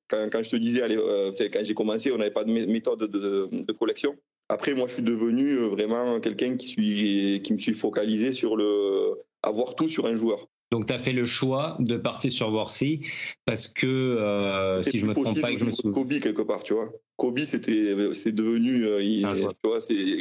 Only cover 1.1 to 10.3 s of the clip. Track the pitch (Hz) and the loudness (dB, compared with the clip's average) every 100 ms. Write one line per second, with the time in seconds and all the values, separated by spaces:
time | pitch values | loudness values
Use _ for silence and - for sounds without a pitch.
1.1 | 101 98 98 104 107 104 107 107 110 135 | 2 0 0 0 0 -2 0 0 0 0
2.1 | 117 104 110 110 113 101 113 127 113 110 | 0 0 0 0 0 2 0 0 -2 -2
3.1 | 101 101 98 95 - 113 107 110 110 143 | -2 0 0 -2 -2 -2 0 0 0 -2
4.1 | 143 _ _ _ - - 131 123 127 117 | -4 _ _ _ -2 0 0 -2 -2 0
5.1 | 113 117 120 139 135 113 98 107 117 123 | 2 2 2 2 2 2 0 0 0 0
6.1 | 117 113 104 123 123 - - 107 104 107 | 0 -2 -2 -2 -2 -4 0 0 2 2
7.1 | 101 98 98 98 104 - 107 113 104 110 | 2 2 0 0 -2 0 -2 -2 0 0
8.1 | 110 127 127 117 110 104 104 101 98 95 | 0 0 0 0 2 2 2 2 2 0
9.1 | 92 - _ - 107 127 127 160 151 120 | -2 -10 _ -2 0 -2 0 -2 0 0
10.1 | 113 113 | 0 0